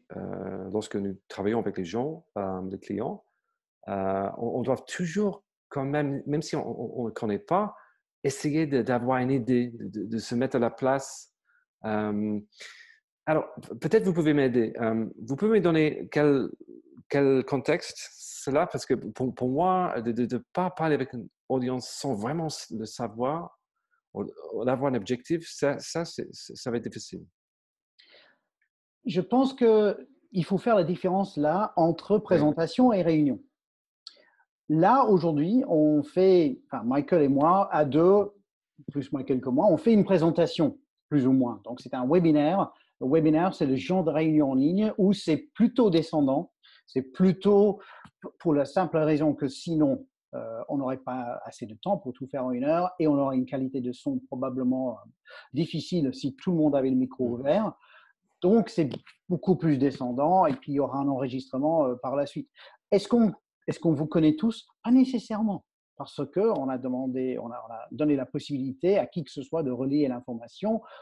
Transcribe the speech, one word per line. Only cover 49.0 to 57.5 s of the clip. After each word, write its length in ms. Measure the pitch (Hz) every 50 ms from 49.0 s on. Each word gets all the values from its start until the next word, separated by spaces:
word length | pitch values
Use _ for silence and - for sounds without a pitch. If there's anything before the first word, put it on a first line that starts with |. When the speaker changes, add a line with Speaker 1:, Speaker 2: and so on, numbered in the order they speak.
| 156 151 156 143 156 156 143
Speaker 2:
que 140 | - 147 135
sinon, 580 | - - - 175 165 156 151 139 131 135 - _ _ _ _ _ -
euh, 280 | 123 120 113 113 113 - -
on 100 | 151 139
n'aurait 180 | 135 127 135
pas 440 | 135 135 - 127 127 123 120 123 - -
assez 220 | 113 - - 127
de 80 | 104 110
temps 240 | 107 - 175 202 190
pour 140 | - 131 123
tout 120 | - 135
faire 200 | 131 - 143 127
en 40 | 127
une 140 | 127 123 127
heure 260 | 147 160 170 180 185 - -
et 80 | 165
on 120 | 156 147 139
aurait 180 | 139 135 135
une 100 | 127 127
qualité 340 | 127 - 135 131 131 131 139
de 120 | 123 123 123
son 260 | - - 147 139 127
probablement, 760 | 127 - - 127 131 135 123 127 131 123 127 131 131 127 113
euh, 100 | 104 - - _ _ _ - - - - _ -
difficile 600 | 127 165 156 - 160 - - 180 175 147 131 127
si 200 | - - 139 131
tout 160 | - - -
le 60 | 175
monde 180 | 160 156 151 139
avait 160 | 139 131 135
le 60 | 131
micro 320 | 127 127 127 - - 127 120
Speaker 1:
Mm. 40 | 120
Speaker 2:
ouvert. 400 | 120 131 139